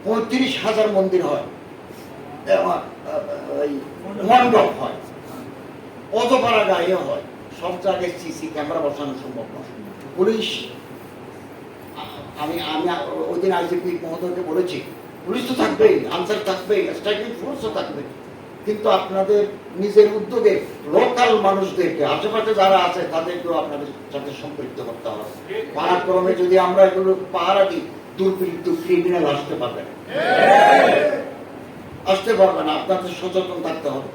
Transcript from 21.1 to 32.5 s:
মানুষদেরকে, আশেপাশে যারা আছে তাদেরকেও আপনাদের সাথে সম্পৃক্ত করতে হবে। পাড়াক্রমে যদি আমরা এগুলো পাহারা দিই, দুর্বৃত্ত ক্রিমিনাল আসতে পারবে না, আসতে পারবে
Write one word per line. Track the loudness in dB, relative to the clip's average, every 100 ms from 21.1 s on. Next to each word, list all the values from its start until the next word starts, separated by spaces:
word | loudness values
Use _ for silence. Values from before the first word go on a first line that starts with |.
| 4 4 6
মানুষদেরকে, | 4 2 0 0 0 2 0
আশেপাশে | 0 0 0 0
যারা | 4 6 6
আছে | 4 0 -2
তাদেরকেও | -2 -4 -6 -2
আপনাদের | -2 -2 -6 -8 -12 -10
সাথে | -8 -8 -10
সম্পৃক্ত | -12 -10 -10 -10
করতে | -10 -8 -8
হবে। | -8 -10 -14 -10 -8 -6 -4
পাড়াক্রমে | 0 0 2 2 2
যদি | 2 4 6
আমরা | 4 6 6
এগুলো | 6 2 2 0
পাহারা | -2 2 4 4
দিই, | 2 -6 -12 -16 0
দুর্বৃত্ত | 0 0 -4 -4 -2 -2
ক্রিমিনাল | 2 2 4 2 2
আসতে | 0 -2 -4
পারবে | -4 -6
না, | -10 -14 -8 -2 2 6 8 10 10 8 8 6 2 0 -6 -12 -14 -16 -18 -18 -16 -12 0
আসতে | 0 2
পারবে | 6 6